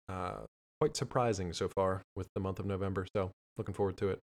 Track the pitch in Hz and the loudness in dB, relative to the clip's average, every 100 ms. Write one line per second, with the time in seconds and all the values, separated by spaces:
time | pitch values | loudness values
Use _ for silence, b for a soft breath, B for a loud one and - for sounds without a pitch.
0 | - 92 90 104 110 _ _ - 151 - | -8 -6 -4 -6 -10 _ _ 0 0 2
1 | 127 135 120 98 90 80 92 - 95 92 | 0 2 4 2 0 -2 -2 2 2 2
2 | - - 92 107 95 92 95 98 98 95 | -4 -8 -6 -2 -2 -2 -2 0 0 -2
3 | 92 104 92 - _ - 104 95 98 90 | 0 0 0 -4 _ -8 -6 2 0 2
4 | 101 - | 0 0